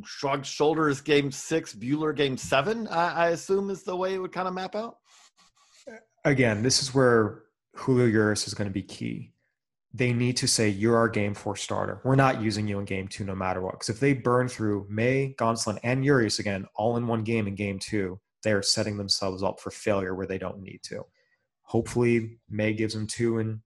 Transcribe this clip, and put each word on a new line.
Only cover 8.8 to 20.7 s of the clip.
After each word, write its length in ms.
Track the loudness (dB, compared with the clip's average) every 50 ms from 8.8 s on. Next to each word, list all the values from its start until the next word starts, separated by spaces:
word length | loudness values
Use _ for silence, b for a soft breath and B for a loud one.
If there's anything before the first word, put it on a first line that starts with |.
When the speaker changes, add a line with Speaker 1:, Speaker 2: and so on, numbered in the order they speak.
Speaker 2:
key. 500 | -6 -8 -10 -8 -8 -8 -8 -10 -12 -16 _ _ _ _ _ _ _ _ _ _ _ _
They 200 | -4 -2 0 0
need 240 | 2 2 0 0 0 0
to 80 | 0
say, 220 | 0 2 2 2 2
"You're 280 | 2 2 2 4 4
our 120 | 4 4 4
game 260 | 2 0 -2 -2 -4
four 220 | -4 -6 -6 -6
starter. 440 | -6 -6 -4 -4 -2 -2 -4 -4 -4 0
We're 100 | 2 4
not 260 | 6 6 4 4 2
using 280 | -2 -2 0 -2 -2 -2
you 100 | -2 -4
in 60 | -4
game 240 | -4 -4 -6 -6 -6
two 160 | -8 -8 -6
no 100 | -6 -4
matter 260 | -2 -2 -2 -2 -2
what." 180 | -4 -6 -6 -6
'Cause 80 | -6 -6
if 100 | -2 0
they 140 | 2 2 2
burn 340 | 2 2 2 4 4 2 0
through 380 | -2 -2 -2 0 0 -2 -4 -4
May, 460 | -2 0 2 2 2 2 0 -2 -2
Gonsolin, 440 | 0 0 0 0 0 -2 -4 -4 -2
and 220 | -2 -2 0 2 4
Urias 340 | 4 6 6 4 4 2 0
again, 280 | -2 -2 -2 -4 -6 -8 -4
all 200 | -2 0 0 0
in 100 | 0 0
one 180 | 0 -2 -2 0
game 240 | 0 0 0 0 -2
in 60 | -4
game 240 | -4 -4 -4 -4 -6
two, 420 | -6 -4 -4 -2 -2 -4 -6 -10 _ _ _ _ 0
they 80 | 0
are 100 | 2 2
setting 340 | 2 0 0 0 -2 -2 -4
themselves 460 | -4 -2 -2 -2 -2 -2 -4 -2 -2
up 180 | -2 -2 -4 -4
for 100 | -10 -12
failure 440 | -12 -4 -2 0 0 0 0 -2 -4
where 120 | -6 -6
they 120 | -6 -6 -6
don't 240 | -8 -8 -10 -12
need 200 | -14 -16